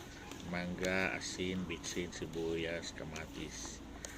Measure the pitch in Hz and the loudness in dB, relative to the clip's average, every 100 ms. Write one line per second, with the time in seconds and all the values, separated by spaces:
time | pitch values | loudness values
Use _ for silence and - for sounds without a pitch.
0 | - - - - - 87 87 87 92 95 | -10 -10 -8 -8 -2 0 0 2 4 6
1 | 92 - - - 92 92 90 82 - 90 | 6 4 -2 2 2 2 0 -2 0 0
2 | 87 - 80 80 82 82 82 85 80 - | 0 -2 -2 2 2 4 2 0 -2 -4
3 | 78 80 78 - 78 - - - - - | -4 -4 -4 -4 -6 -4 -6 -6 -8 -8
4 | - | -6